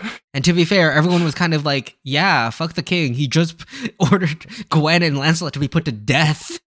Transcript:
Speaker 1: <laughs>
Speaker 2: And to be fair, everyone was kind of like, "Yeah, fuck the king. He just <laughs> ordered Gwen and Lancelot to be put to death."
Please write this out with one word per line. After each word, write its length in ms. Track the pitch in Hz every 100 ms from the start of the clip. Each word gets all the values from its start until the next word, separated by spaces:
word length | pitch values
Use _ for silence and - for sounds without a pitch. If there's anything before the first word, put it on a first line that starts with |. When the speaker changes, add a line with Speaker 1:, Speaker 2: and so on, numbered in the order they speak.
| 214
Speaker 1:
<laughs> 40 | - _ 139
Speaker 2:
And 80 |
to 80 | 135
be 140 | 175 165
fair, 260 | 202 160
everyone 320 | 147 160 175
was 100 | 165
kind 200 | - 175
of 100 | 156
like, 340 | 147 139 - -
"Yeah, 460 | 135 143 190 156 117
fuck 240 | - 165
the 100 | 170
king. 300 | - 175 147
He 120 | 120 143
just 380 | 160 165 - - 269
<laughs> 300 | 247 - 151
ordered 340 | 196 175 160 - - 202
Gwen 320 | 160 151 170
and 160 | 170 139
Lancelot 360 | 147 165 165
to 60 | 139
be 100 | 143
put 160 | 165 160
to 60 |
death." 680 | 110 104 131 156 147 - 339